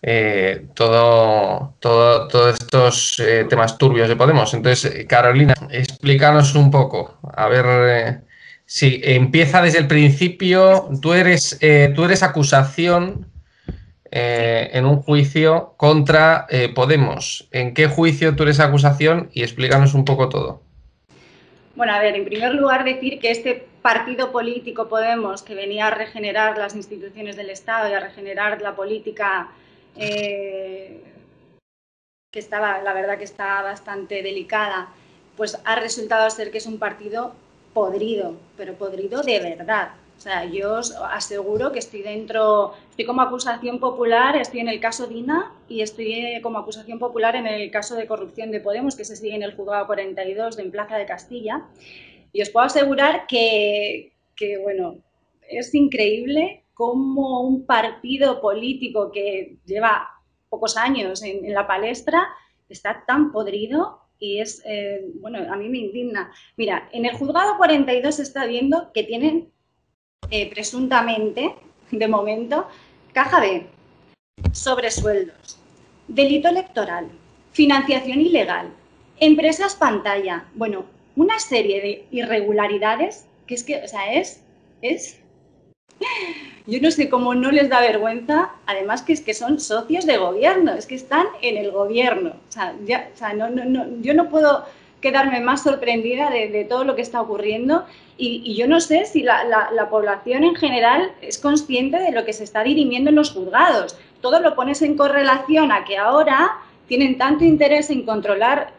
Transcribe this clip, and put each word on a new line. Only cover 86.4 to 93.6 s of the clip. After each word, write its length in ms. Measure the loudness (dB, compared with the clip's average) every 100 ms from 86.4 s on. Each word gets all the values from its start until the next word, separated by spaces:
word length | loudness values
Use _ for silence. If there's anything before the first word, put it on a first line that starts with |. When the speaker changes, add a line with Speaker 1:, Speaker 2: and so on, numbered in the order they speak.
| -18 -20 -8
Speaker 2:
yo 140 | 0
no 100 | 0
sé 180 | 2 0
cómo 260 | 0 0 0
no 160 | 2
les 180 | 4 4
da 120 | 4
vergüenza, 720 | 4 2 -2 -4 -2 0 0 -6 -8
además 360 | -6 -4 -6
que 120 | -2
es 80 | -2
que 120 | -2
son 260 | -6 -2 -4
socios 460 | -2 -6 -2 -2 0
de 120 | 0
gobierno, 560 | 0 2 2 2 0
es 120 | 0 -8
que 100 | -14
están 320 | -2 0 0 -2
en 160 | -4 -4
el 140 | -4
gobierno, 580 | -2 -2 0 0 0 -4
o 220 | -8 _
sea, 240 | -8 -8 -8 -6
ya, 240 | -6 -6
o 40 | -12
sea, 160 | -8
no, 160 | -6 -4
no, 160 | -4